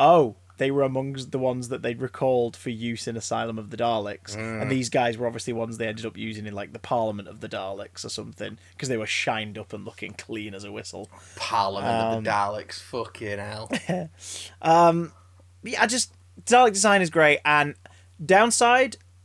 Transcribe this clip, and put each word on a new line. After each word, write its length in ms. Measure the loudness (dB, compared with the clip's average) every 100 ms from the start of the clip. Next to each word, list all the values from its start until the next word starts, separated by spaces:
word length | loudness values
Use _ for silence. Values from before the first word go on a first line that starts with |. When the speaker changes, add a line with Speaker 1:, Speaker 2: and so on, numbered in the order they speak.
Speaker 1:
oh, 340 | 6 8 6 0 _ -4
they 160 | -2
were 100 | 2
amongst 480 | 0 0 -6 -8 -6
the 80 | -2
ones 300 | -2 -2 -6
that 140 | -6
they'd 180 | -6 -6
recalled 560 | -8 -2 0 2 0 -4
for 140 | -10
use 360 | -6 -6 -6 -6
in 100 | -8
Asylum 400 | -6 -4 -4 -8
of 140 | -10
the 60 | -4
Daleks. 600 | 0 0 -4 -10 -12 -10
Speaker 2:
Mm. 260 | -8 -6
Speaker 1:
And 80 | -2
these 180 | -2 -2
guys 280 | 0 0 -2
were 120 | -4
obviously 240 | -6 -6
ones 260 | -6 -6 -4
they 80 | -6
ended 200 | -6 -8
up 100 | -8
using 280 | -8 -8 -10
in, 80 |
like, 180 | -10 -12
the 80 | -12
Parliament 480 | -4 -2 -2 -4 -10
of 100 | -14
the 80 | -10
Daleks 560 | -8 -8 -10 -12 -14
or 40 | -12
something, 500 | -10 -12 -10 -12 -12 -20 -10
'cause 100 | -6
they 80 | -4
were 100 | -2
shined 520 | -4 -2 -2 -4 -10
up 140 | -12
and 120 | -14
looking 280 | -14 -12 -12
clean 400 | -12 -10 -8 -8
as 100 | -10
a 80 | -12
whistle. 360 | -12 -12 -14 -16 -20 -20 -12
Speaker 2:
Parliament 500 | -4 0 0 -2 -2
of 300 | 0 0 -2
the 60 | 0
Speaker 1:
Um, 40 | 0 0 -4
Speaker 2:
Daleks, 240 | -10 -14
fucking 580 | -10 -8 -8 -8 -8 -8
hell. 320 | -8 -10 -8 -8 -4
Speaker 1:
<laughs> 220 | -6 -6 -14 -16 -14 -16 -4
Um, 500 | 4 6 6 4 -2 -12 _ _ _ _
yeah, 200 | -8 0
I 40 | 0
just, 260 | 0 -4 _ _ -14 4
Dalek 260 | 8 8
design 280 | 6 4 4
is 80 | 4
great, 280 | 4 6 6
and 300 | 4 4 2 -2 -16 _ _ -6
downside, 720 | 4 6 6 4 6 6 4 -2 _ _